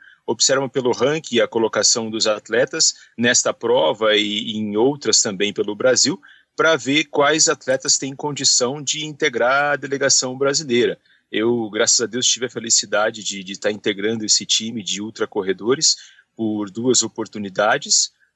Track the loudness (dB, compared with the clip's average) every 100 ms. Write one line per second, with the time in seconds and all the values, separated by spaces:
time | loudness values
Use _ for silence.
0 | -20 -10 -6 0 2 2 -2 -2 -2 2
1 | 0 0 0 2 2 2 0 2 2 2
2 | -2 -2 -2 -2 -2 0 0 0 -2 -2
3 | -8 0 2 2 2 0 0 2 2 2
4 | 2 2 2 -2 -4 -4 -2 2 2 0
5 | 0 0 0 -2 -2 -2 -4 0 2 2
6 | 2 0 -8 -20 _ 0 2 2 0 0
7 | 0 2 2 4 2 0 -2 -2 0 -2
8 | -2 -8 -8 -2 0 2 0 -2 -6 -6
9 | -6 -4 -2 0 2 2 2 -2 -4 -2
10 | 2 2 0 0 0 0 0 2 2 0
11 | _ _ _ -2 0 0 -2 0 2 2
12 | 0 -2 -2 -2 -4 -6 0 0 0 0
13 | 0 -2 -8 -8 -8 -6 -4 -2 -2 -2
14 | -2 -2 0 0 0 -2 -2 -8 -8 -8
15 | -8 -6 -4 -2 -2 -2 0 0 0 -2
16 | -6 _ _ -6 -4 -4 -6 -2 0 2
17 | 0 -4 -8 -8 -6 0 2 2 0 0
18 | -2 _ _